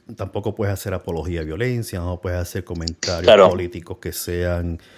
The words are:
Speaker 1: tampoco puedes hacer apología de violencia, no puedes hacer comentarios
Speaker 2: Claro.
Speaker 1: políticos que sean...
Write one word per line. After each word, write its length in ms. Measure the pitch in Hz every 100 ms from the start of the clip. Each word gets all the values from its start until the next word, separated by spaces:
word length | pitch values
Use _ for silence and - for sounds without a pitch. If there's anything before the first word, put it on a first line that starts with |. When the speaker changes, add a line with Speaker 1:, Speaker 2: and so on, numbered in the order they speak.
| - 110
Speaker 1:
tampoco 380 | 98 104 113
puedes 180 | 101 104
hacer 220 | 95 104
apología 460 | 92 - 82 82 85
de 60 | 78
violencia, 520 | 82 123 120 110 92
no 220 | 87 87
puedes 180 | 92 90
hacer 260 | 90 98
comentarios 600 | - 85 82 82 - 85
Speaker 2:
Claro. 260 | 87 104 92
Speaker 1:
políticos 480 | 90 87 87 - 92
que 120 | 90
sean... 680 | - - 87 87 87 87 82 -